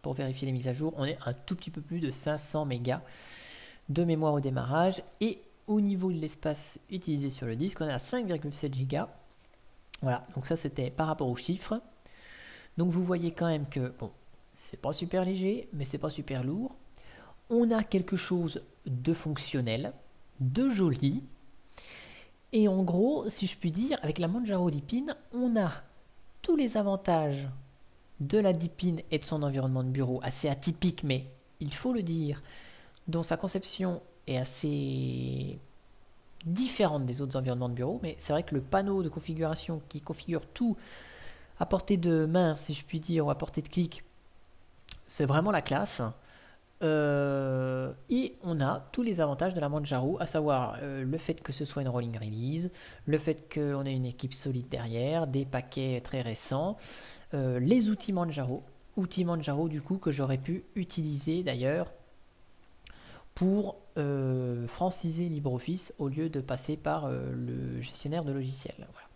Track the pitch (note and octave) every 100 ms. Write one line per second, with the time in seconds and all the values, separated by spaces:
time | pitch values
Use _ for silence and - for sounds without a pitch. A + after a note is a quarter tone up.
0 | - C3+ C3+ C3 C3+ B2+ B2+ B2+ D#3 E3
1 | C3+ C#3+ - B2 - F3 - D#3+ D3 E3+
2 | D#3 C3 D3+ D3+ D3+ D#3 D3 B2 B2 C#3
3 | - - - - - - - - - D3
4 | E3+ D#3+ D#3 D3 C3+ C3 B2 D3 F3+ F#3
5 | - - A3 G3 - - - G#3+ G3+ F#3+
6 | F#3 E3+ D#3 - D3+ D3 - - - F#3+
7 | F3+ D3 C#3 C3 B2 A2+ F3 - D#3 B2+
8 | - B3 A3 E3 D3 C#3+ D3 C3+ C3 C#3+
9 | G#3 - - - - - - - - -
10 | C3+ B2 - - C3 E3 D3 - C3 C3+
11 | D#3 D#3 C3+ B2 - F3+ - A3+ - -
12 | - - - - - - - - F3 F3
13 | F3+ F3+ E3+ E3 E3+ D#3 C#3+ C#3+ B2 -
14 | A2+ - - - - - - - C3+ D3+
15 | F3 F#3 F#3 F#3+ F#3 A#3 - D#3 C#3 D3
16 | D3+ D3 C#3+ C3+ B2+ F3 B3+ - - -
17 | - - - - - A#3 A#3 A3+ G#3+ G3
18 | F#3 F#3+ - F3+ E3 - - - - B2
19 | B2 E3 D#3 C#3+ - C#3 A#2+ A2+ C#3+ -
20 | - - - - C3 D3 C4+ G#3+ F3+ B2+
21 | C#3 G3 C#3 - - - - - - -
22 | - - - - - A3+ G#3 F#3+ F#3 F3
23 | A3+ D4+ A3 - F#3+ - F3 D#3+ B3+ D4+
24 | D3+ D#3 E3+ G#3+ A#3 F#3+ F3+ D3 C#3+ A#3
25 | D4 - - A#3 B3+ A3+ F3+ - - -
26 | - - - - - E4 B3+ G#3+ G3+ G3
27 | G3 E3 D3+ C#3 C#3 C3 - - - -
28 | - - C#3 G#3+ G3 E3+ E3+ - F3+ D#3+
29 | - D#3 - D#3 C#3+ C3+ C3 C3 C3 C3
30 | B2+ B2+ C3+ C3 D3+ C3+ - E3 F3+ E3+
31 | D3+ C3 C3 - - - D3 - B3+ A#3+
32 | F3 E3 D3+ C#3+ - - - - - -
33 | - E3 E3 E3+ F#3+ G3 - - F#3 E3+
34 | - - - B2+ C3 - D3+ D3 C3+ C3
35 | C3 B2 - C3 C3+ - - - - -
36 | - - - - E3 F3+ B3+ - G3 D3+
37 | B2+ B2 C#3 C3 C3 B2 B2 A#2+ B2+ C#3+
38 | E3 - - D3+ F3 C#3+ C3+ G3 G3 G3
39 | E3+ D#3 - D#3+ D#3+ D#3+ - D#3+ C#3+ D3+
40 | - D#3+ - E3 - - A#3+ G#3 - -
41 | - - - - - - - F#3+ - G3
42 | E3+ D#3+ D#3 E3+ F3 D3+ - D3 - D#3+
43 | D#3 E3 D3 C#3+ - - D3+ - E3+ -
44 | - - - - - - - - - -
45 | - - C#3+ C#3+ F#3 F#3+ - C#3 G3+ -
46 | A2+ - - - - - _ - D#3+ D3+
47 | D3 C#3+ C#3 C#3 C3+ C3 C3 C3 C3 C3+
48 | - A#3+ C4 - F3+ E3 C3+ - - -
49 | A#3 F3+ D3+ C#3 F3+ F3+ C#3+ D3+ D3 C3
50 | C3 F#3 E3+ E3 D3+ C3+ A#2+ G#2+ C#3+ C3+
51 | C3 D#3+ - C3 - C3+ C#3+ - C3 B2
52 | A#2+ A2+ G#2+ G#2+ A#2+ D#3+ F3 - - -
53 | - D3+ D3+ D3+ - - D3 C#3 C#3 C3
54 | B2+ B2 B2+ - C#3 B2+ B2 B2+ A#2 A2+
55 | B2+ D#3+ D#3 C3 C3+ C3 B2+ - C3 B2+
56 | B2 C3+ B2 A2 - C3+ E3+ G#3+ - -
57 | - - - C#3+ C3 B2 B2+ B3 G#3+ G#3
58 | - F#3+ E3+ C#3+ B2 C3 - - - -
59 | F3+ - F3 E3+ D3 C#3+ E3 D3+ C#3+ F#3+
60 | E3+ C#3 C3+ C3+ C3+ F3+ - - F3 -
61 | D3+ C#3+ C#3+ E3 F3+ B2+ C3 D#3 F3 -
62 | - - - - - - - - - -
63 | - - - - F#3 G3+ G3 - - -
64 | C#3+ C#3 C3+ B2+ B2 A#2+ A#2+ - F3+ F3+
65 | E3+ D#3+ F3 D3+ D3 B2 - F#3 - -
66 | C#3+ C#3 D#3+ D3+ C3 B2+ - D3+ - D#3
67 | C#3+ B2+ B2+ B2 B2 B2+ C3 B2 B2 -
68 | C#3+ D#3+ D3+ C#3 C3 C3 - - - -
69 | -